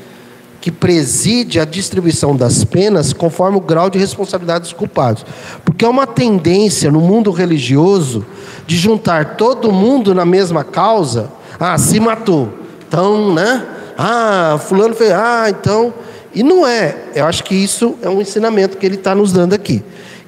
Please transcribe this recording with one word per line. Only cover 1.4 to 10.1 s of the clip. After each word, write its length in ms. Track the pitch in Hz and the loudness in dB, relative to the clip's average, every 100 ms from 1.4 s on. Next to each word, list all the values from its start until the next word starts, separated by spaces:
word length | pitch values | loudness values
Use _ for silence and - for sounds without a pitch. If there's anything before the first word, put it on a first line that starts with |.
| 233 165 | 0 -2
a 40 | |
distribuição 680 | 156 170 190 190 170 156 143 | -2 -4 -6 -2 0 0 0
das 300 | 135 120 - | 2 2 2
penas 480 | - 175 202 190 143 | 0 2 2 2 0
conforme 440 | - 170 - 185 196 | 0 -2 0 0 0
o 20 | |
grau 280 | 165 160 190 | 0 0 2
de 80 | 190 | 0
responsabilidade 640 | 190 - 190 185 170 170 | -2 -4 -6 -6 -4 -4
dos 80 | 170 | -6
culpados." 520 | - 202 - 127 107 - - - - | -10 -6 -2 0 -2 -6 -18 -18 -8
Porque 200 | - 156 | -4 0
é 40 | 226 | 2
uma 200 | 247 269 | 2 0
tendência 800 | - 247 196 160 185 214 - 151 | 0 2 2 2 2 2 2 2
no 100 | 151 | 4
mundo 300 | 170 220 202 | 4 4 2
religioso 960 | 170 185 160 120 139 180 196 139 113 104 - - - - | 0 0 0 2 2 4 2 0 -4 -8 -14 -18 -14 -4
de 100 | 170 | 0
juntar 600 | 196 214 190 160 151 - | 0 0 0 0 -2 0
todo 340 | 220 262 233 | 0 0 0
mundo 420 | 190 214 277 196 | 2 4 2 2